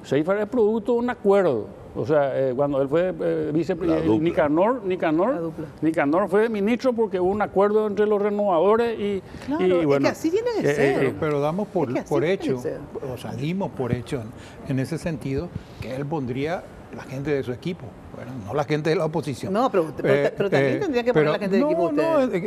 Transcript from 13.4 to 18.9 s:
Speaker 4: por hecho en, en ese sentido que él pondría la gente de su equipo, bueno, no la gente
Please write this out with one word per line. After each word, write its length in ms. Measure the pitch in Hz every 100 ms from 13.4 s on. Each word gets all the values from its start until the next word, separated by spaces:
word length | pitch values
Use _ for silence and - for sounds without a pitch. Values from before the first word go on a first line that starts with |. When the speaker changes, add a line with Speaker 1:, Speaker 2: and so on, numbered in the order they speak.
| 143 185 180
Speaker 4:
por 220 | - 123
hecho 280 | 123 117 139
en, 60 | 110 - - - -
en 80 | 135
ese 180 | 135 160
sentido 500 | 175 156 139 135 175 - - -
que 160 | 110 131
él 100 | 143
pondría 580 | 160 127 127 143 185 - - - -
la 80 |
gente 260 | - 135 139
de 120 | 143
su 80 | 120
equipo, 320 | 123 170 180 - - - -
bueno, 160 | 120 127 98
no 80 |
la 100 | 147
gente 260 | 147 151 156